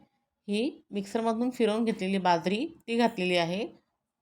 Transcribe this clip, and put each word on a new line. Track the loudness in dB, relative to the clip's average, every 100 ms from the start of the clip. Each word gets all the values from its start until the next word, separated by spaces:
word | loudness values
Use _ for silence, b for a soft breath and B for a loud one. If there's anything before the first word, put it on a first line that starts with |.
| _ _ _ _ -6
ही | -2 -2 -6 _
मिक्सरमधून | -8 -4 -2 -2 0 -2
फिरवून | 0 0 2 0
घेतलेली | -2 -2 0
बाजरी | 4 2 2 -2 -4 -10 -4
ती | 2
घातलेली | 2 2 0 2
आहे | 2 -2 -6 -12 _ _ _ _